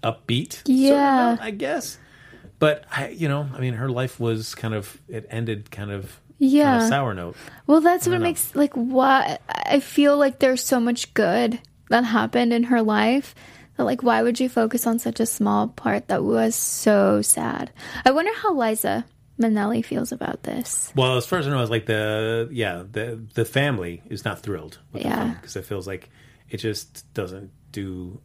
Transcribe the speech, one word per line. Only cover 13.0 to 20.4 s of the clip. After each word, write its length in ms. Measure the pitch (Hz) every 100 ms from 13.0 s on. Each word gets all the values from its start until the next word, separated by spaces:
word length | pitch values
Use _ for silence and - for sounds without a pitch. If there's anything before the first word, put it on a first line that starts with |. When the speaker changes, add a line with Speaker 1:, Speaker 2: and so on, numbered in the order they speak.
| 214 262 - - - - - -
Speaker 2:
that, 80 | 247
like, 180 | 247
why 180 | 247 226
would 180 | 226 240
you 100 | 254
focus 360 | 247 220 233 233
on 140 | 233
such 200 | 233 226
a 60 | 226
small 440 | - 208 208 214
part 400 | - 233 202 -
that 140 | 190
was 300 | - 226 226 233
so 680 | - - - 208 196 208
sad? 500 | 214 - 233 - 247 - - - -
I 60 |
wonder 200 | 277 359 440
how 180 | 427
Liza 520 | 320 226 220 196 196 233 _ _ -
Minnelli 420 | 226 214 208 226
feels 280 | 226 262 240
about 320 | - - -